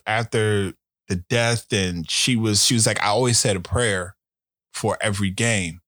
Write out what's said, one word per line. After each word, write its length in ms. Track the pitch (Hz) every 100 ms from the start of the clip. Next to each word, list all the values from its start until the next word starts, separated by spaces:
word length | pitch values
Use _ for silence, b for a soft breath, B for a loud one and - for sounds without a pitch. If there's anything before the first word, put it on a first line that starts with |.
| -
after 680 | 110 113 117 107 101 95 - _ _ -
the 80 | 92
death, 500 | - 120 117 117 -
and 360 | 107 92 87 80
she 280 | - - 120
was, 280 | 110 104
she 100 | -
was 120 | 120 113
like, 140 | 101
"I 60 | 101
always 300 | 107 127 117
said 180 | 120 95
a 40 |
prayer 560 | 85 - 107 95 90 - _ _ _ _ _
for 240 | - 113 -
every 300 | 107 98 98
game." 500 | 98 117 107 87 85